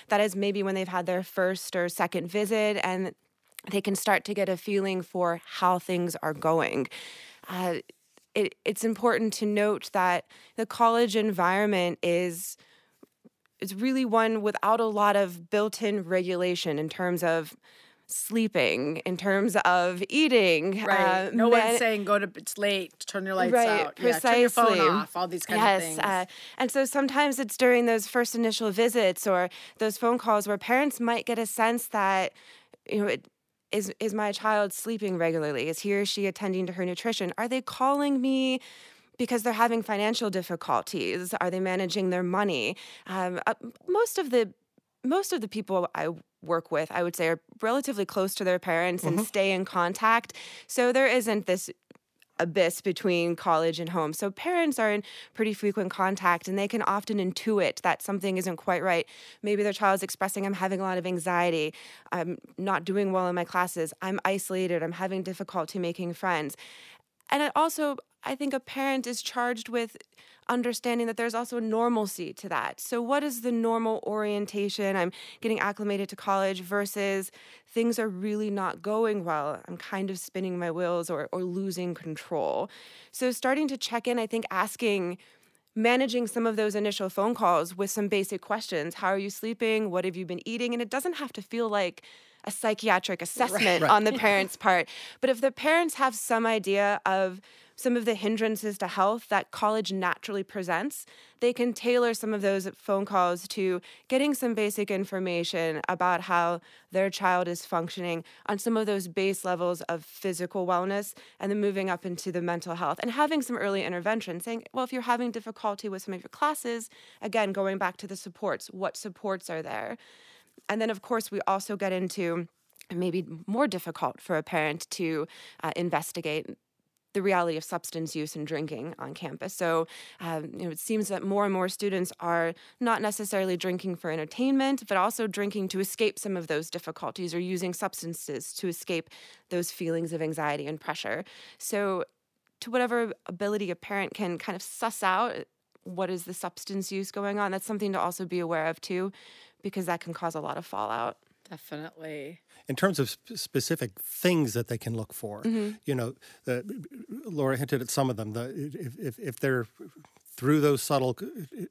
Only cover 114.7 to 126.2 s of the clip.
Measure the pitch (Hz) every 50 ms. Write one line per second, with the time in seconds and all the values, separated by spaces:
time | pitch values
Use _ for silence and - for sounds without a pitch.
114.7 | - 254 254 247 262 254 233 240 240 240 247 240 214 226 214 226 214 - - 214
115.7 | 202 202 - 208 190 190 - 208 190 180 - - - - 294 294 302 - - 240
116.7 | 233 233 226 - - - - - - - - 214 190 226 208 196 190 196 196 196
117.7 | 196 196 196 185 180 - - 180 196 - - 196 170 - 214 190 139 - - -
118.7 | - 185 190 - - - - 208 175 - - 202 190 180 - - 170 160 160 147
119.7 | 110 104 107 - 240 - - - - - - - - - _ _ _ _ - -
120.7 | 208 220 220 226 214 196 - - 247 226 220 - 208 196 - - 190 196 - -
121.7 | 202 180 196 190 185 185 185 180 - 202 180 170 170 175 170 170 _ _ _ _
122.7 | _ - - - 175 170 180 180 165 190 165 - 165 160 175 - 208 233 294 247
123.7 | 185 175 - 165 160 - 160 131 - - - - 175 156 156 - 185 160 151 151
124.7 | 151 160 - - - - 180 160 160 151 156 - - - - - - - - 160
125.7 | - - 180 170 160 151 165 - - 175